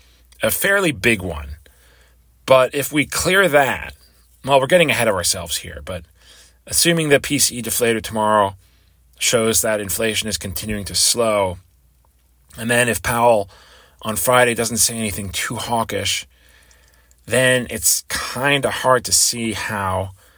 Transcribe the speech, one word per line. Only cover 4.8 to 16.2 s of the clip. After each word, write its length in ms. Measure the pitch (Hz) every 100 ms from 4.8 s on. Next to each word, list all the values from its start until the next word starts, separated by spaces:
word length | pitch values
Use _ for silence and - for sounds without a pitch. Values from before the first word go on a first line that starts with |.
| 160
ahead 160 | 117 117
of 60 | 95
ourselves 420 | 87 95 85 -
here, 240 | 90 85
but 220 | 76 90 - _ _ - - _ -
assuming 440 | - 170 170 156
the 100 | 139
P 200 | - 139
C 180 | - 120
E 40 |
deflator 400 | 113 110 117 113
tomorrow 540 | 110 110 107 107 98 98 _ _ _ _ _ -
shows 420 | - 120 113 110
that 200 | 113 107
inflation 480 | 101 - 113 107 110
is 80 | 101
continuing 480 | 101 87 107 104 87
to 100 | 87
slow, 640 | - 120 113 104 95 90 - _ _ _ _ _ _ _ _ -
and 120 | 113
then 180 | 120 123
if 160 | 104
Powell 460 | - 120 120 113 98 - - - _ _
on 120 | - 107
Friday 380 | - 123 123
doesn't 240 | 117 117 117
say 180 | - 117
anything 340 | 110 95 101
too 260 | 92 - 113
hawkish, 720 | - 117 110 101 101 -